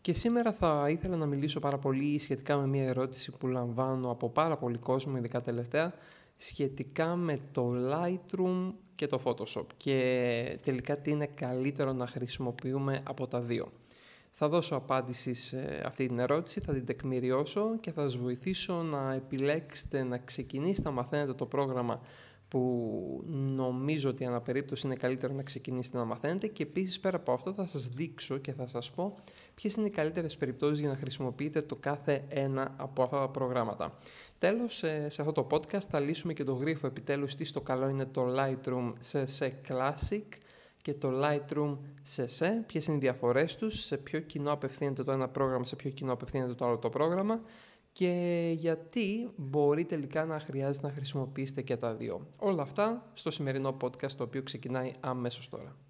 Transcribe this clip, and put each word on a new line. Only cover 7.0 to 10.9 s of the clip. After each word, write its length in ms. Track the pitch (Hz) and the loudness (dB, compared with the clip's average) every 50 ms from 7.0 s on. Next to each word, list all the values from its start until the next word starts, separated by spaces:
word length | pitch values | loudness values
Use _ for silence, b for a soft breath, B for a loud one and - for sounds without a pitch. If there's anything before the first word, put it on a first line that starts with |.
| 160 165 175 | 2 2 2
με 240 | 180 175 165 147 135 139 - - | 2 2 2 0 -2 -4 -4 0
το 200 | 139 123 120 120 123 123 127 143 | 2 2 2 2 2 2 2 2
Lightroom 800 | 160 175 175 185 185 - - - 190 185 185 185 185 185 185 185 - - - - | 2 2 0 0 -2 -4 -6 -2 0 2 2 4 2 0 -2 -4 -8 -14 -18 -6
και 120 | - 151 | -4 -2
το 140 | 143 - 131 - | 0 0 2 2
Photoshop 420 | 131 120 - 110 - - 110 - - - | 0 0 0 -2 -4 -4 -6 -6 -6 -10
και 840 | - - 143 139 131 127 127 127 127 123 123 120 117 120 - - - - | -4 0 2 4 4 4 4 4 4 4 4 2 2 0 -2 -4 -4 -2
τελικά 360 | - 131 123 123 - | 0 0 0 0 -2